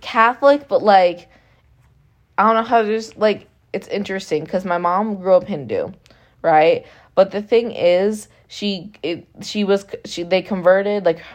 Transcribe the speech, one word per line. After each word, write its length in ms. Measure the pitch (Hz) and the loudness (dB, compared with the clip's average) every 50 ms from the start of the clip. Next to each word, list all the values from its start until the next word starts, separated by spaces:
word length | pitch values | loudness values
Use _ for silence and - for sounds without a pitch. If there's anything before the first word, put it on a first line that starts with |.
Catholic, 680 | - - - 233 226 233 254 - 285 285 285 285 285 | -14 -6 0 2 2 2 2 2 4 4 4 2 0
but, 160 | - 196 - - | -2 -2 0 2
like, 460 | 214 196 190 185 180 170 175 - _ _ _ _ _ _ _ _ _ _ _ _ _ _ _ _ _ _ _ _ _ _ - | 4 4 6 4 4 0 -2 -12 _ _ _ _ _ _ _ _ _ _ _ _ _ _ _ _ _ _ _ _ _ _ 0
I 80 | 202 | 2
don't 80 | 220 226 | 2 2
know 140 | 226 226 233 | 0 0 2
how 140 | 254 233 214 | 2 2 2
to 60 | 208 | 2
just, 300 | 220 220 220 - - - | -2 -6 -6 -8 -6 0
like, 300 | 214 214 202 208 - _ _ _ _ _ - | 0 0 0 0 -6 _ _ _ _ _ -12
it's 160 | 196 - - | -12 -10 -8
interesting 580 | - 202 196 - 190 190 190 - 160 151 156 | -8 -8 -6 -6 -8 -8 -6 -4 -6 -6 -4
'cause 180 | - - 185 190 | -4 -6 -6 -4
my 140 | 185 175 175 | -2 -4 -2
mom 380 | 175 175 180 196 220 220 202 | -2 0 0 0 -2 -4 -6
grew 180 | 185 180 190 185 | -4 0 2 2
up 100 | 180 180 | 2 2
Hindu, 480 | 202 190 147 131 117 107 87 76 90 - _ _ _ _ _ _ _ _ _ | 0 -10 -8 -8 -6 -6 -6 -6 -6 -10 _ _ _ _ _ _ _ _ _
right? 460 | - 165 160 156 156 170 175 156 - - - _ _ _ - | -2 2 4 4 4 4 2 0 -2 -12 -20 _ _ _ 2
But 160 | - 190 190 | 2 2 2
the 120 | 190 208 208 | 0 -8 -4
thing 300 | - 240 233 233 226 - | 0 0 0 0 0 -4
is, 560 | - 151 175 175 180 196 214 214 208 - _ _ _ _ _ | -2 0 2 2 2 0 -2 -4 -6 -12 _ _ _ _ _
she, 440 | - - 208 202 196 180 160 208 - - - | -14 -8 -6 -6 -6 -6 -10 -16 -16 -12 -10
it, 240 | 160 175 - - _ _ - 196 | -8 -8 -10 -12 _ _ -18 -14
she 220 | - - 208 202 | -10 -6 -4 0
was, 200 | 190 202 196 196 - - - - | 0 0 0 -2 -6 -16 -14 -14
she, 160 | 214 - 175 175 | -12 -10 -10 -6
they 180 | 175 185 185 | -2 -2 -2
converted, 640 | 180 - 208 185 170 180 190 196 196 208 208 208 180 | -2 -2 -4 0 4 4 4 4 2 -2 -2 -2 0
like, 160 | 170 165 165 - - - | 0 -2 -2 -6 -20 -12